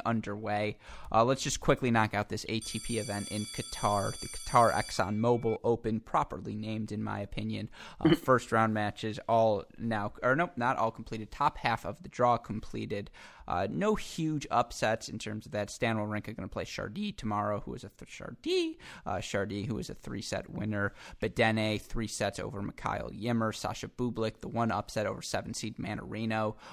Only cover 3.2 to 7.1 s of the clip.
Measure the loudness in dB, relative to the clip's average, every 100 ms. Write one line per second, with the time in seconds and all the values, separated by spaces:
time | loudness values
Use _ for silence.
3.2 | -4 -6 -4 -6 -8 0 2 2 2 -4
4.2 | -8 -8 4 8 8 6 0 0 0 2
5.2 | 4 4 2 2 2 2 2 -2 0 0
6.2 | 0 -6 -6 -6 -4 -4 -4 -4 -4